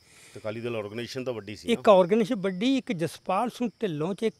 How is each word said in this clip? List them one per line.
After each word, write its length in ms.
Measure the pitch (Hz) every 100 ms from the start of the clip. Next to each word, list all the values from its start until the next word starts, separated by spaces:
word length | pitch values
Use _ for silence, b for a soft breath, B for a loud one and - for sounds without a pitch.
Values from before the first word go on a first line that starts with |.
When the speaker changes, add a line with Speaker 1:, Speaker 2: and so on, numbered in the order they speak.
| B B B
Speaker 1:
ਤੇ 60 | 101
ਅਕਾਲੀ 220 | 107 113
ਦਲ 140 | 117 113
ਆਰਗੇਨਾਈਜੇਸ਼ਨ 480 | 101 110 117 131
ਤਾਂ 100 | 127
ਵੱਡੀ 220 | 113 101 107
ਸੀ 140 | 180
Speaker 2:
ਇੱਕ 200 | 226 226
Speaker 1:
ਨਾ। 40 |
Speaker 2:
ਆਰਗੇਨਾਈਜੇਸ਼ਨ 420 | 190 180 220 196 240
ਵੱਡੀ, 420 | 190 180 240 269
ਇੱਕ 140 | -
ਜਸਪਾਲ 580 | 180 160 - - 190 240
ਸਿੰਘ 200 | - 240 -
ਢਿੱਲੋਂ 340 | 214 147 160 202
ਚ 80 |
ਇਹ 80 | 220